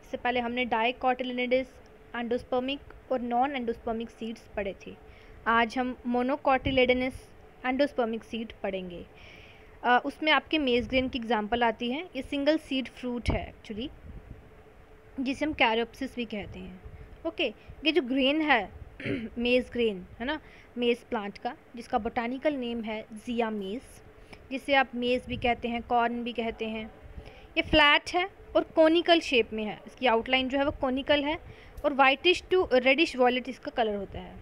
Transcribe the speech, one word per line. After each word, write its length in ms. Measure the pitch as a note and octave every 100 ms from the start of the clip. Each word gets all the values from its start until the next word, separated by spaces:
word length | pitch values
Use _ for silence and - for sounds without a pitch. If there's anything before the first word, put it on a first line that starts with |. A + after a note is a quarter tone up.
इससे 140 | - C4
पहले 220 | B3 B3
हमने 260 | A#3 A#3+ B3
dicotyledonous 1000 | A#3 A3+ B3+ C4 B3+ B3+ B3 B3 B3+ C4 - - - - A#3
endospermic 960 | A#3+ B3 - B3+ B3+ C#4+ - - -
और 100 | C4
non 400 | A#3+ A#3+ C4+ C#4+
endospermic 480 | A#3 A#3 - A3+ A#3
सीड्स 380 | - A3+ A3+ - -
पढ़े 200 | G3 F3+ -
थे। 80 | F#3+ - - - - -
आज 300 | A3+ A#3 B3+
हम 200 | B3+ B3 B3
monocotyledonous 1080 | B3 B3 D4 - C4 C4+ C4 B3 B3+ B3+ - - - - - B3+
endospermic 580 | C4 C#4+ - A#3 A3+
सीड 300 | - A3+ A3+ -
पढ़ेंगे। 420 | G3+ F#3+ F#3 F3 F3+ - - - - - - - A#3
अ, 160 | B3 C#4+
उसमें 260 | - D#4
आपके 260 | D4+ - D#4+
maize 300 | C#4 A#3+ A3
grain 220 | C4 B3+
की 100 | B3+
example 440 | A3+ A3+ G#3+ A#3+
आती 280 | A#3 A3+ A#3+
है। 180 | C4+ F4+ B3+
ये 60 |
single 360 | C#4 C#4+ C#4 D#4
seed 300 | - C4+ A#3+
fruit 420 | - B3 A#3+ -
है 240 | G#3 -
actually, 360 | - - G#3 C4+ - - - - - - - - - - - - -
जिसे 260 | C4 C4 D4
हम 80 |
caropsis 600 | D4+ B3 A3 A3+ - C4 -
भी 100 | A#3
कहते 340 | G#3+ E3+ F3+
हैं। 220 | F#3 F#3 - - - - E4
ओके, 260 | - C#4+ - - - D4
ये 60 |
जो 100 | D#4
grain 400 | B3+ C4+ C4 D4+
है 280 | D4+ B3+ F#3 - - -
<clears throat> 280 | C4+ C#4 A3 -
maize 320 | A#3+ B3+ B3
grain, 320 | A#3+ A3+ F#3+ F3+ -
है 60 | A#3+
ना, 140 | D4+ - - - -
maize 200 | A#3+ A#3+
plant 400 | - A#3 G3+ -
का, 180 | A#3+ C#4+ - A3+
जिसका 220 | A#3 B3+
botanical 560 | A3+ B3+ A#3 C4 D#4
name 300 | C#4+ A#3+ A#3
है 220 | A3 G#3+ -
Zea 360 | G#3+ A#3+ A#3 A3+
maize, 320 | G#3+ F#3+ A3+ - - - - - - -
जिसे 220 | C4 -
आप 140 | C4+ C4 A#3+
maize 280 | B3 B3+ A#3+
भी 100 | B3
कहते 300 | B3 A#3 A#3+
हैं, 140 | A#3
corn 420 | A3+ A#3+ A#3 A#3+
भी 100 | A#3+
कहते 320 | A#3+ A3+ A3 A3
हैं। 260 | A3 A3 - - - - - - -
ये 40 |
flat 500 | D#4+ D#4 D4 D4+ -
है 160 | F4 F#4+ - - D#4
और 80 |
conical 560 | - - D#4+ E4 E4 E4+
shape 340 | D#4+ B3 A3
में 100 | A3
है। 160 | G#3+ F3 -
इसकी 200 | - B3+
outline 420 | A3+ A3+ C4 C4
जो 80 | C4+
है 80 | C#4
वो 60 |
conical 520 | D4+ C4+ B3+ C4+ D4
है 160 | C#4+ D#4+ - - - - D4+
और 80 |
whitish 520 | C4+ C4+ C#4 F4 F4+ -
to 220 | F#4 F#4
reddish 460 | B3+ B3 C4+ E4 B3
violet 340 | B3 B3 B3
इसका 220 | B3 -
color 240 | C#4 A3 G3+
होता 240 | F#3+ F3
है। 160 | F3+ F#3